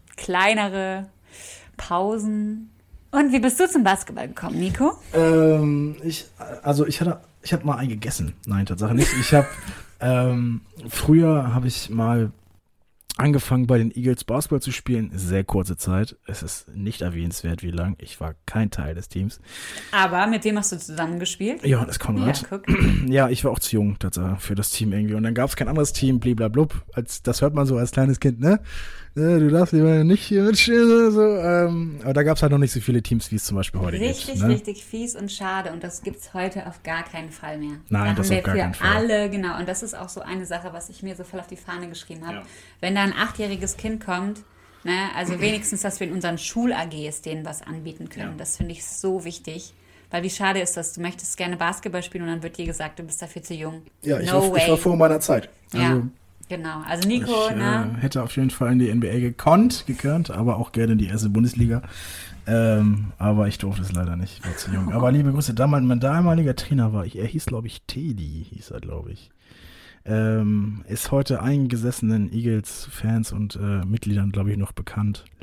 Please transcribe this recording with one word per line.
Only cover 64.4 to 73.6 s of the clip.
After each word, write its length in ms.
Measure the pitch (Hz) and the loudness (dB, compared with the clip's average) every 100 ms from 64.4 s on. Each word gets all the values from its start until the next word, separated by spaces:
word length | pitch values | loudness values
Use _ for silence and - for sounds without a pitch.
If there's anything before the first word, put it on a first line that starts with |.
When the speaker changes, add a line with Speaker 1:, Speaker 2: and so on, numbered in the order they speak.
| 90 | -10
Speaker 2:
war 100 | 85 | -8
zu 160 | - | -4
jung. 220 | 98 92 | -2 -2
Aber 180 | 117 123 | 2 4
liebe 180 | 143 139 | 4 4
Grüße, 200 | 139 139 | 0 0
damals, 300 | 113 139 143 | 0 2 4
mein 160 | 127 120 | 4 2
damaliger 560 | 135 165 175 165 147 123 | 2 2 4 4 2 0
Trainer 380 | - 139 110 | 0 2 2
war, 120 | 107 92 | 0 -4
ich, 120 | 95 | -4
er 80 | 113 | -4
hieß, 220 | 156 - | -4 -6
glaub 180 | 117 113 | -6 -8
ich, 160 | - | -12
Teddy, 640 | - 127 160 104 71 80 - | -12 -8 -6 -6 -6 -8 -12
hieß 220 | - - | -16 -14
er, 80 | - | -12
glaub 300 | - 76 76 | -10 -10 -10
ich. 200 | - - _ _ - - - - - - | -14 -18 _ _ -20 -20 -20 -20 -12 -4
Ähm, 800 | 110 110 110 104 104 104 107 - | 0 2 2 2 2 0 -6 -8
ist 240 | 101 - | -8 0
heute 300 | 139 135 131 | 0 2 0
eingesessenen 920 | 123 143 131 120 120 - 110 110 98 | 0 2 2 0 -2 -2 0 0 0
Eagles-Fans 1000 | 113 117 110 - - - - 110 113 110 | -2 0 0 -2 -10 -14 -6 -2 0 -2
und, 240 | 101 104 | -4 -6
äh, 260 | 98 | -4